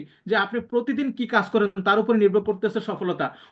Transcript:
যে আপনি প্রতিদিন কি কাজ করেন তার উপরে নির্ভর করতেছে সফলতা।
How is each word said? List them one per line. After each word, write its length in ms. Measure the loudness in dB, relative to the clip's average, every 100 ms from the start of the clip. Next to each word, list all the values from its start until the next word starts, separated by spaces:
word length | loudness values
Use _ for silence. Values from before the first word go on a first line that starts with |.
| -4 _ -2
যে 100 | 0
আপনি 220 | 0 -4
প্রতিদিন 480 | -2 -2 0 -2 -2
কি 140 | -4 -2
কাজ 180 | -2 2
করেন 200 | 0 0 0
তার 140 | 0 2
উপরে 180 | 4 4
নির্ভর 260 | 4 4
করতেছে 360 | 0 -2 -2 -4
সফলতা। 460 | -6 -6 -4 -2 -4 -6 -16